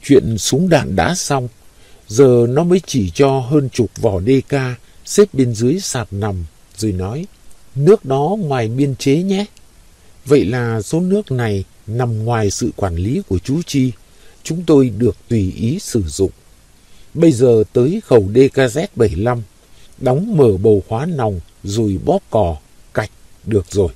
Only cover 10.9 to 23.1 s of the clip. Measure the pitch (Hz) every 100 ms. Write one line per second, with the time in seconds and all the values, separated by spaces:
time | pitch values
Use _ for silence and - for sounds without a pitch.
10.9 | 160 180 202 208 127 117 98 92 - -
11.9 | 113 123 110 110 117 104 - 123 - 98
12.9 | 82 95 156 196 92 - 143 175 143 131
13.9 | - - - - - - 165 170 147 131
14.9 | 101 120 - - 117 92 - 113 170 -
15.9 | 120 87 - 95 - _ _ _ _ _
16.9 | - - - 165 120 127 113 104 - 123
17.9 | 208 - 123 95 110 135 135 131 117 190
18.9 | - 113 78 113 123 107 _ _ - -
19.9 | - 135 131 214 190 127 95 110 104 -
20.9 | 113 156 160 113 92 - _ 98 104 110
21.9 | 95 98 190 _ - 92 78 _ - -
22.9 | - 107